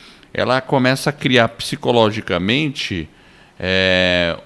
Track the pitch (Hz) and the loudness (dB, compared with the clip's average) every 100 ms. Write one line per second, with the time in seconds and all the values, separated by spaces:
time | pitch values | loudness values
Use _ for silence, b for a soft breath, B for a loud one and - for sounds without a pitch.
0 | B B B - 101 127 - 139 127 135 | B B B -4 0 -2 0 0 0 0
1 | - 143 143 123 113 - - - 131 120 | -2 -2 2 4 2 0 -10 -4 0 4
2 | 110 107 - 90 92 127 156 135 - 95 | 4 0 -4 -2 0 0 -2 -6 -6 -6
3 | 76 b b b b - 92 92 95 92 | -8 b b b b -10 -2 0 2 2
4 | 92 90 85 80 | 2 2 0 -4